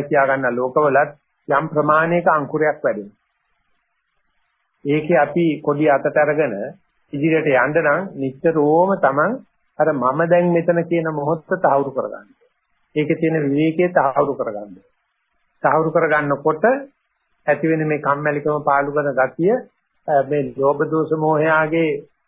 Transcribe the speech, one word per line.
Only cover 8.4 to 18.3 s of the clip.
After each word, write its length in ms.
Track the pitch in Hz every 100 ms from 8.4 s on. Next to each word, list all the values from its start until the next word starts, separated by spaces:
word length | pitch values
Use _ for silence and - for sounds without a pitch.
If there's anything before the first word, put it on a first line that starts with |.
| 170 160 147 160 190 190
තමන් 360 | 139 139 170 269 - _ _ -
අර 100 | 151
මම 300 | 143 127 143 165
දැන් 260 | 175 175
මෙතන 300 | 170 170 170
කියන 240 | 170 170 160
මොහොත 320 | 151 143 165
තහවුරු 460 | - 190 165 139 135
කරගන්න. 380 | 131 107 104 - _ _ _ _ _ _
ඒකේ 220 | 151 151 160
තියෙන 260 | 160 160
විවේකයේ 500 | 143 143 160 160 180
තහවුරු 420 | 175 135 139 143
කරගන්න. 420 | 127 117 104 101 92 _ _ _ _ _ _ _ _
තහවුරු 280 | 147 147 160
කරගන්නකොට 760 | 165 160 151 147 139 156 156 220 269 277 _ _ _ _ _ -
ඇති 220 | 147 160
වෙන 180 | 160 156
මේ 120 | 147
කම්මැලිකම 640 | 143 143 151